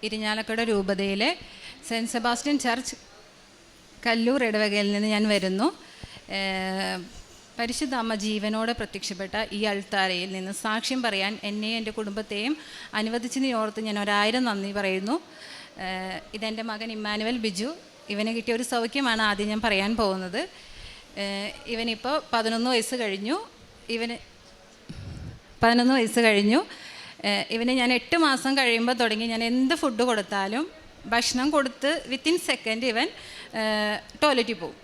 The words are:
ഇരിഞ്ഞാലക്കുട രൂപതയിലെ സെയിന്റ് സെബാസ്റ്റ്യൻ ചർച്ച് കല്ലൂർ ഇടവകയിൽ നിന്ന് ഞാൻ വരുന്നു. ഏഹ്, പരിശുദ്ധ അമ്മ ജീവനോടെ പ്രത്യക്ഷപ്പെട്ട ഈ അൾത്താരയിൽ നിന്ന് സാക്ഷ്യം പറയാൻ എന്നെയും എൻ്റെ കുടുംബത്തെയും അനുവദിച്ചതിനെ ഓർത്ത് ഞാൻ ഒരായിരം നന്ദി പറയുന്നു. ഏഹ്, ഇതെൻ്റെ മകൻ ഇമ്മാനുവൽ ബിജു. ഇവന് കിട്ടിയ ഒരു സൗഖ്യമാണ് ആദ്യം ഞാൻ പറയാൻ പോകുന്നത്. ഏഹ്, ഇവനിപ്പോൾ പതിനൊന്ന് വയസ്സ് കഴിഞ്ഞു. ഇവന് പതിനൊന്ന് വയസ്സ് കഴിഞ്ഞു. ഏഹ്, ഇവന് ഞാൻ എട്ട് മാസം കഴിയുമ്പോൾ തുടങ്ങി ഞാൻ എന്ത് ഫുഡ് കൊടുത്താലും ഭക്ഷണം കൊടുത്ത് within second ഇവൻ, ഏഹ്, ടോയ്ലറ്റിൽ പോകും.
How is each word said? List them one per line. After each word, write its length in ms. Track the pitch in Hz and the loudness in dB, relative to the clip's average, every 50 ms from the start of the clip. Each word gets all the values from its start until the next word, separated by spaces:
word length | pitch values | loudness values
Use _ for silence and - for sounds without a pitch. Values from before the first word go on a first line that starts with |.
| - 214 | -6 -6
ഇരിഞ്ഞാലക്കുട 520 | 208 220 214 214 214 220 220 - 220 220 233 226 | -4 -2 -2 -2 0 -2 -2 -2 0 0 2 2
രൂപതയിലെ 580 | 226 202 196 190 202 190 196 196 196 196 214 285 349 - - - - - - - - - - - | 2 2 2 2 0 0 0 0 2 2 2 0 0 -2 -6 -18 -18 -18 -18 -18 -18 -16 -8 -4
സെയിന്റ് 240 | 233 226 226 226 - | -4 -2 -2 -2 -4
സെബാസ്റ്റ്യൻ 440 | 240 220 240 240 240 - 294 294 277 - | 0 0 0 0 0 0 0 0 2 2
ചർച്ച് 300 | 254 226 247 254 - - - - - - - - - - - - - - - - - - - - - - - - | 2 0 0 -2 -8 -10 -12 -14 -20 -20 -20 -20 -20 -20 -20 -20 -20 -20 -20 -20 -20 -20 -20 -20 -20 -20 -4 0
കല്ലൂർ 360 | 240 226 233 226 233 262 277 254 226 | 2 2 4 4 4 4 4 2 2
ഇടവകയിൽ 380 | 214 214 214 208 202 208 202 202 202 | 2 2 2 2 2 2 2 2 2
നിന്ന് 160 | 202 208 214 214 | 2 2 2 2
ഞാൻ 80 | 208 214 214 208 | 2 4 4 4
വരുന്നു. 340 | 202 185 190 190 190 226 320 381 - - - - - - - - - - - 196 196 | 4 2 2 0 2 2 2 0 -2 -16 -20 -20 -18 -18 -18 -18 -20 -12 -6 -4 -4
ഏഹ്, 640 | 196 196 190 190 190 190 190 190 190 190 185 180 175 185 - - - - - - - - - - | -2 -2 -2 -2 -2 -2 -2 -2 -2 -2 -4 -6 -8 -12 -14 -18 -18 -20 -20 -20 -20 -20 -8 -6
പരിശുദ്ധ 340 | 240 233 247 - 311 262 262 254 | -4 -4 -2 -2 -2 -2 -2 -2
അമ്മ 120 | 226 226 220 214 196 | 0 0 -2 0 0
ജീവനോടെ 480 | 214 214 214 196 214 214 220 226 226 240 233 | 0 0 0 0 0 0 0 0 -2 -2 -2
പ്രത്യക്ഷപ്പെട്ട 560 | 226 202 - 196 - - 202 175 196 185 185 214 220 208 - 202 | -4 -8 -8 -8 -8 -8 -6 -6 -8 -4 -2 -4 -4 -2 -2 -2
ഈ 20 | 214 214 | 0 0
അൾത്താരയിൽ 580 | 202 202 196 196 214 196 190 190 185 180 180 190 190 190 | 0 -2 -4 -2 0 2 2 2 2 -2 -2 -4 -4 -6
നിന്ന് 160 | 185 190 196 - - | -6 -6 -6 -6 -4
സാക്ഷ്യം 380 | 220 214 226 233 - 262 262 247 | -2 -2 -2 -2 -2 -2 0 0
പറയാൻ 280 | 233 202 196 190 196 214 202 - 208 | 0 0 0 -2 -2 -4 -4 -6 -6
എന്നെയും 280 | 208 208 214 214 226 233 | -4 -4 -4 -2 -2 -2
എൻ്റെ 120 | 226 220 214 226 | -4 -4 -6 -6
കുടുംബത്തെയും 560 | 220 208 202 208 214 214 214 202 214 254 311 302 - - - - - - - 214 | -6 -4 -4 -6 -6 -6 -6 -4 -2 -2 -4 -4 -6 -16 -16 -16 -16 -6 -4 -2
അനുവദിച്ചതിനെ 520 | 214 220 226 240 226 254 - 269 262 269 247 226 | -2 0 -2 -2 -4 -2 -2 0 0 2 2 0
ഓർത്ത് 200 | 220 214 208 - 220 220 | 0 -2 -2 -4 -4 -2
ഞാൻ 120 | 208 208 202 | -2 -2 0
ഒരായിരം 420 | 202 208 202 208 214 226 254 254 240 | 2 4 4 4 4 4 2 2 2
നന്ദി 220 | 214 202 196 202 202 202 | 0 -2 -2 -4 -2 -2
പറയുന്നു. 380 | 202 190 190 190 190 202 262 339 - - - - - - - - - - - - 185 | 0 0 0 0 0 -2 -2 -2 -4 -8 -20 -18 -18 -16 -16 -16 -18 -18 -14 -10 -8
ഏഹ്, 340 | 185 185 185 185 185 185 175 - - - 214 | -6 -6 -6 -6 -6 -8 -10 -12 -12 -10 -6
ഇതെൻ്റെ 280 | 214 220 220 220 226 226 | -6 -6 -4 -4 -6 -6
മകൻ 200 | 214 214 220 226 226 214 | -6 -6 -6 -8 -6 -6
ഇമ്മാനുവൽ 400 | 214 208 208 214 214 220 247 247 220 | -4 -2 -2 0 0 0 0 0 0
ബിജു. 240 | 220 190 175 214 262 330 339 - - - - - - 202 | -2 -2 -2 -4 -4 -4 -8 -14 -20 -20 -20 -10 -6 -4
ഇവന് 180 | 202 214 220 226 233 | -2 -2 0 -2 -2
കിട്ടിയ 160 | 226 - 233 226 | 0 0 0 0
ഒരു 80 | 254 - - | 0 0 0
സൗഖ്യമാണ് 480 | 240 233 233 - 277 277 254 226 220 220 214 | 0 0 0 0 0 2 2 2 4 4 2
ആദ്യം 180 | 202 202 208 208 214 | 2 2 0 -2 0
ഞാൻ 80 | 214 214 233 | 0 2 2
പറയാൻ 240 | 208 190 196 202 226 220 | 2 2 2 2 2 2
പോകുന്നത്. 400 | 226 202 190 190 185 185 175 226 330 381 - - - - - - - - - - - - - - 202 | 2 2 2 0 -2 -4 -4 -4 -6 -6 -8 -18 -20 -20 -18 -16 -16 -16 -18 -18 -20 -16 -8 -6 -6
ഏഹ്, 280 | 196 196 196 202 208 - - - - 233 | -4 -4 -4 -6 -6 -8 -10 -8 -6 -4
ഇവനിപ്പോൾ 420 | 226 226 233 226 214 - 247 285 311 - - - | -4 -2 -2 -4 -4 -2 -2 -2 -2 -2 0 0
പതിനൊന്ന് 360 | 233 220 226 226 226 233 254 262 | 0 2 2 2 2 2 2 2
വയസ്സ് 200 | 233 220 220 - 247 240 | 2 2 0 -2 -2 -2
കഴിഞ്ഞു. 340 | 208 190 196 202 220 285 381 453 - - - - - - - - - 233 | -2 -2 -2 -2 -2 -2 -2 -2 -8 -14 -20 -20 -20 -20 -20 -8 -6 -4
ഇവന് 220 | 226 226 233 233 - - - - - - - - - - - - - - - - - - - - - - - - - - - - - - | -4 -4 -4 -6 -8 -12 -18 -20 -20 -20 -20 -20 -20 -20 -20 -20 -20 -18 -16 -14 -12 -12 -12 -12 -12 -12 -12 -14 -16 -20 -20 -4 2 4
പതിനൊന്ന് 300 | 226 233 240 247 254 262 269 | 6 6 6 6 6 6 4
വയസ്സ് 200 | 240 214 226 240 233 226 | 4 2 4 4 6 6
കഴിഞ്ഞു. 320 | 214 202 202 208 226 294 415 - - - - - - - - - - - - 202 | 6 6 6 6 6 4 4 0 -8 -16 -16 -16 -16 -16 -16 -18 -16 -6 -2 0
ഏഹ്, 180 | 202 202 196 - - | 0 0 0 -2 -2
ഇവന് 180 | 226 233 247 254 262 | -2 0 2 2 4
ഞാൻ 80 | 247 247 254 247 | 4 4 4 2
എട്ട് 180 | 262 - - 339 330 | 2 2 4 6 6
മാസം 260 | 294 269 247 - 262 269 277 | 6 4 4 2 2 2 4
കഴിയുമ്പോൾ 380 | 262 240 233 226 226 240 254 240 | 4 4 4 4 4 2 2 4
തുടങ്ങി 260 | 247 226 214 214 226 233 226 | 4 2 2 0 0 -2 0
ഞാൻ 100 | 220 233 233 | 0 0 2
എന്ത് 240 | 240 254 262 262 339 311 | 2 4 4 4 4 4
ഫുഡ് 220 | - 294 233 214 240 254 | 2 0 2 2 2 4
കൊടുത്താലും 560 | 240 214 196 - - 202 196 196 208 247 311 381 - - - - - - - - 214 | 4 2 0 0 0 0 0 0 0 -2 -4 -4 -8 -16 -20 -20 -20 -16 -6 0 0
ഭക്ഷണം 340 | 233 247 - - 247 254 294 302 | 2 2 2 0 0 0 2 4
കൊടുത്ത് 360 | 302 277 262 254 - - 277 320 330 - - | 2 2 2 -2 -2 0 0 0 0 -2 -4
within 240 | 254 262 - 311 339 359 - - | -6 -2 2 2 2 2 2 0
second 340 | 277 247 - 226 220 226 233 254 | -2 -2 0 -2 -2 0 0 0
ഇവൻ, 160 | 220 220 269 381 480 - - - - - - - - 226 | 2 2 0 -2 -2 -10 -16 -16 -16 -16 -16 -10 -4 -2
ഏഹ്, 380 | 220 220 214 214 214 208 214 - - - - - | 0 0 0 0 0 0 -2 -4 -6 -12 -4 2
ടോയ്ലറ്റിൽ 360 | - 302 277 254 226 208 226 175 | 4 4 4 4 2 0 -2 -6
പോകും. 160 | 170 151 151 - | -6 -10 -10 -12